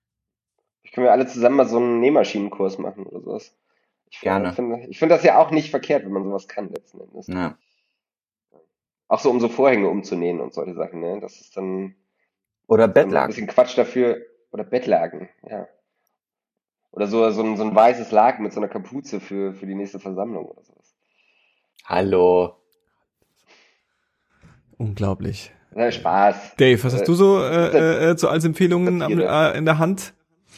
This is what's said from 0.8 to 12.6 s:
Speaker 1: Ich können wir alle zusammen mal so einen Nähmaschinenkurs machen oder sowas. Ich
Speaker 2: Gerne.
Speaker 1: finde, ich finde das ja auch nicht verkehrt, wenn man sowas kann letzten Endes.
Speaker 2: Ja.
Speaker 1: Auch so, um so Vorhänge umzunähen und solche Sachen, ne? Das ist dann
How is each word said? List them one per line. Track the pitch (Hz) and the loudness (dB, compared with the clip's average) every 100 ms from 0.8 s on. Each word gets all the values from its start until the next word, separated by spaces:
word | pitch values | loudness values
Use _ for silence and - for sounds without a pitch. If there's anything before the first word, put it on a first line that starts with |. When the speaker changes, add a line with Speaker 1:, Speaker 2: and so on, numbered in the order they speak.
Speaker 1:
Ich | _ | _
können | - 123 | -2 4
wir | |
alle | 113 127 | 4 2
zusammen | 127 120 139 | -2 0 2
mal | 117 | 0
so | 117 | 0
einen | 120 117 | 0 0
Nähmaschinenkurs | 127 147 - 107 101 - 95 98 | 2 2 0 -2 -6 -6 -6 -6
machen | 98 98 - | -12 -14 -16
oder | - | -16
sowas. | - 107 - _ _ _ _ _ _ | -14 -14 -16 _ _ _ _ _ _
Ich | - | -8
Speaker 2:
Gerne. | 95 98 92 | -2 -2 -2
Speaker 1:
finde, | 90 120 117 120 | -4 -6 -6 -10
ich | - | -2
finde | 160 | 2
das | 165 | 6
ja | 165 123 | 6 6
auch | 165 | 4
nicht | 156 147 | 2 -2
verkehrt, | 131 - 147 | -6 -2 -2
wenn | 98 | -2
man | 98 | -6
sowas | 98 98 - | -4 -8 -8
kann | - 98 | -12 -12
letzten | - _ - | -14 _ -20
Endes. | - - 95 | -20 -18 -10
Speaker 2:
Ja. | 92 85 - _ _ _ _ _ _ _ _ _ 78 80 _ _ _ - | -6 -6 -8 _ _ _ _ _ _ _ _ _ _ _ _ _ _ -4
Speaker 1:
Auch | 107 | 0
so, | 139 | 2
um | 123 | 2
so | 117 | 0
Vorhänge | 123 139 113 95 | 2 2 4 0
umzunähen | 98 - 90 87 85 | -2 -6 -4 -4 -4
und | 60 | -8
solche | - 90 | -8 -10
Sachen, | 82 80 87 | -8 -10 -8
ne? | 85 101 | -8 -8
Das | 95 - | -12 -20
ist | _ 98 | _ -10
dann | 95 95 95 _ _ _ _ _ _ _ | -8 -8 -10 _ _ _ _ _ _ _